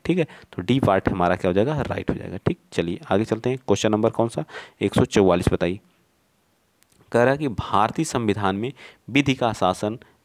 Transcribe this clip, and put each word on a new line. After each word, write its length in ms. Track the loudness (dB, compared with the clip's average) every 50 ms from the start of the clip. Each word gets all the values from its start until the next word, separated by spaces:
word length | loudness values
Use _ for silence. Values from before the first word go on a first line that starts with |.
| -4
ठीक 120 | -2 0 0
है। 60 | -2
तो 380 | -4 -6 -16 -20 -16 -10 -6
डी 180 | -2 0 2 2
पार्ट 300 | 4 4 4 4 2 0
हमारा 260 | 0 2 2 2 2
क्या 140 | 2 0 0
हो 40 | 2
जाएगा? 280 | 2 2 0 0 -2
राइट 280 | -4 -4 -6 -6 -4 -4
हो 60 | -4
जाएगा, 220 | -6 -6 -10 -12 -8
ठीक। 200 | -4 -4 -4 -4 _ _
चलिए 280 | -4 -4 -2 -2 -4 -6 -4 -2
आगे 160 | 0 0 0
चलते 240 | 0 -2 -4 -2 -4
हैं, 100 | -4 -4 -2 0
क्वेश्चन 240 | 0 0 2 0
नंबर 180 | 0 2 2 0
कौन 200 | 0 0 -2 -2
सा? 140 | -4 -6 -10 -10 -12 -18 -18 -16 _ -4
एक 120 | -4 0 2
सौ 120 | 2 0
चौवालीस 440 | 2 4 4 6 6 6 4 2 0 0
बताइए। 260 | 0 0 -2 -4 -6 -10 _ _ _ _ _ _ _ _ _ _ _ _ _ _ _ _ _ _ _ _ _ _ _ _ -2
कह 120 | 0 2 2
रहा 80 | 2
है 60 | 2 0
कि 100 | -2 -6
भारतीय 580 | -6 -6 -6 -2 0 0 0 0 0 -2 -4
संविधान 500 | -4 -4 -2 0 0 0 0 0 -2 -2
में 160 | -2 -4 -6 -8 -12 -18 -20 -20 _ _ -2
विधि 240 | 0 2 2 2 0
का 200 | 0 0 -2 0
शासन 440 | 0 0 0 0 0 -2 -6 -6 -6 -12 _ _ _ -8